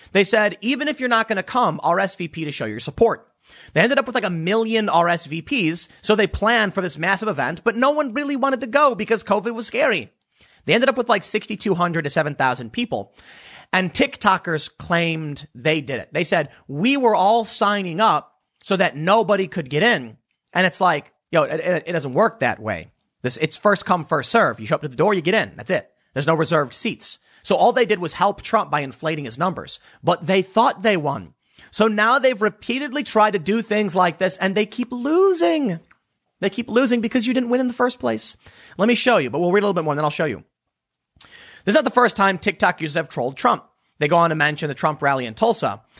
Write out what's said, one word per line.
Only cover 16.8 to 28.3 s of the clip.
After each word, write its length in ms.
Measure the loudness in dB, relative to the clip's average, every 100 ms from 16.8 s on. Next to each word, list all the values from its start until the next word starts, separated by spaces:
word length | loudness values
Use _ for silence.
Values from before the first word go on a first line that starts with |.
| 0 2
were 180 | 4
all 300 | 4 4 2
signing 560 | 0 0 0 0 -2 0
up 400 | 2 2 -2 _ _ _
so 140 | -2 0
that 200 | 0 0
nobody 520 | 2 2 4 0 0
could 200 | -6 -4
get 140 | 0
in." 340 | 2 0 -2 -16 _ _ _
And 120 | 0 0
it's 140 | 2
like, 320 | 2 0 -4 _ _
yo, 120 | 0
it, 180 | 2 0
it, 240 | -2 -2 -2
it 60 |
doesn't 220 | -4 -2
work 260 | 2 2 2
that 200 | -2 -2
way. 320 | -4 -6 -8 _ _ _
This, 140 | -6 -2
it's 180 | -2 0
first 280 | 2 2
come, 200 | 2 -2
first 260 | 0 -2 2
serve. 300 | 2 2 0
You 60 | -4
show 100 | -4
up 60 |
to 60 | -4
the 80 | 0
door, 180 | 0
you 60 | 2
get 140 | 0
in. 180 | 0 -2 -6
That's 140 | -4
it. 200 | -4 -4 _ _
There's 120 | -4 0
no 80 |
reserved 400 | 0 2 0 0
seats. 440 | -4 -6 -4 -6 -8 _ _
So 140 | -2 4
all 160 | 4
they 140 | 4 2
did 120 | 0
was 160 | -2
help 260 | 0 0